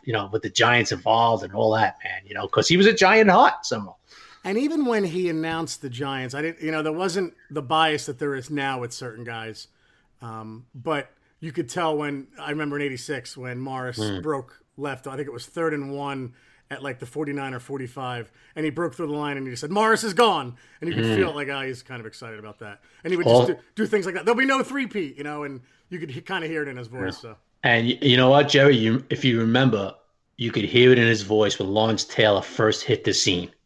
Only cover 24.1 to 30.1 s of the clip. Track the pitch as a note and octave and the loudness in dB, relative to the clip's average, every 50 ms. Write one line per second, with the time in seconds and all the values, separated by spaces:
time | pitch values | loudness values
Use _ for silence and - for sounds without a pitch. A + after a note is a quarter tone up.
24.1 | F3 F3 D#3+ A3 A#3 B3 C4 C4+ C4+ C4 - - C4+ C#4 B3+ F#3+ - G3+ D#3+ C3+ | -6 -2 0 0 2 2 2 2 2 0 0 -4 -6 -6 -6 -4 -6 -6 -6 -6
25.1 | B2 C#3+ C#3+ D3 D3+ D3 D3 C#3 C3+ B2+ - _ _ _ _ _ F3+ D#3+ E3+ C#3+ | -8 -12 -12 -10 -10 -10 -10 -10 -12 -14 -18 _ _ _ _ _ -12 -12 -10 -10
26.1 | B2 E3 - - G3 F3 D#3+ D#3 E3 D3+ D3 C#3 B2+ B2 A#2+ A2 B2+ B2+ F#2+ F#2 | -12 -12 -10 -8 -8 -6 -6 -6 -6 -6 -6 -6 -8 -12 -14 -12 -10 -8 -8 -8
27.1 | - - - A2+ G#2+ - _ _ _ _ - B2 A#2 A#2 A#2 A#2+ - - C#3+ C3+ | -8 -10 -16 -20 -20 -20 _ _ _ _ 2 2 4 4 4 2 0 2 4 6
28.1 | B2 B2+ B2+ B2+ C#3 C#3+ C#3+ C#3+ - C#3 C#3 D3 C3 A2 A2 A2 A#2+ C#3 - - | 6 8 8 8 8 8 6 6 6 8 8 8 8 6 4 2 2 0 0 -4
29.1 | A#2 - - B2+ A#2 A2+ A2+ A2+ A#2+ B2+ C3+ B2 A2 G2 G2 - - _ _ _ | -4 0 0 2 2 2 2 2 4 4 4 4 2 2 -2 -6 -10 _ _ _